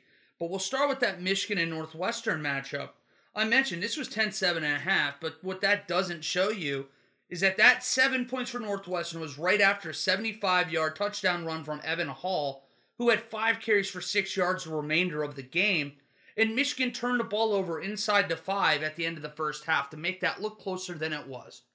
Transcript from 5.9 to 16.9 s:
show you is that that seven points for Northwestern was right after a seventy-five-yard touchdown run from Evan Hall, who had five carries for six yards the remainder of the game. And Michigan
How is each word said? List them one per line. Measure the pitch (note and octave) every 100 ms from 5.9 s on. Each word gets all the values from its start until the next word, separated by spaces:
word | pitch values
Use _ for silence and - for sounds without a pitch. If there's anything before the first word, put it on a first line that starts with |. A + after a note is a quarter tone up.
| F3 F3 E3
show | D3+ F3+ G3+
you | A3 C#3+ C#3 C#3 _ _ _ -
is | E3+
that | F#3+ F#3+
that | A#3 B3
seven | - - C4 B3+ B3
points | B3+ A#3+
for | A#3
Northwestern | A3 G3 F3+ F3 E3 E3
was | D#3 C3
right | F3 G#3
after | G3 G3+ E3
a |
seventy-five-yard | D3 - F#3+ A3+ - G3 F3+ E3+ D#3+ D#3
touchdown | D#3 G3+ G3+ F#3+ F3
run | E3 D#3+
from | D3 D3
Evan | D#3 E3+ D#3
Hall, | C3 F3+ F3+ C#3+ C3 - _ _ -
who | A#3+
had | A3
five | - G#3+ A3 G#3
carries | - G#3 F#3+
for | F3+
six | - G3+ - F#3+
yards | F3+ F#3
the | D#3+
remainder | D#3 D3 D#3+ F3+ D3+
of | D3
the | C3+
game. | B2+ E3+ G#3 E3+ C#3+ - _ _ - -
And | A3
Michigan | A3+ C#4 - B3